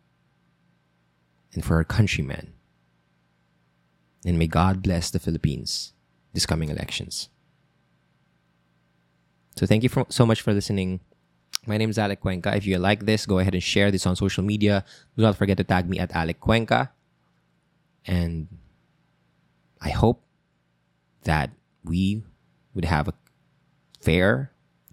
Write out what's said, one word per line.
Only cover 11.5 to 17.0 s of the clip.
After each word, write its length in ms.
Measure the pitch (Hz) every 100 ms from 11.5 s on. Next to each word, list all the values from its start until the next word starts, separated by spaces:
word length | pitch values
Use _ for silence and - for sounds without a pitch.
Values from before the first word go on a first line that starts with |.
| - -
My 120 | 107
name 120 | 110
is 100 | 107
Alec 220 | 101 98
Cuenca. 340 | 98 90 98 107
If 100 | 98
you 120 | 92
like 280 | 92 107 107
this, 200 | 110 -
go 140 | 92
ahead 140 | 95
and 100 | 92
share 280 | - 101 101
this 140 | 95 92
on 100 | 90
social 280 | 98 -
media. 400 | 98 104 104 101 - - _ -
Do 60 |
not 160 | 110 98
forget 200 | 98 95
to 60 |
tag 240 | 92 90 87
me 120 | 92
at 120 | 90
Alec 280 | 85 82 -
Cuenca. 520 | - 113 110 120 131 _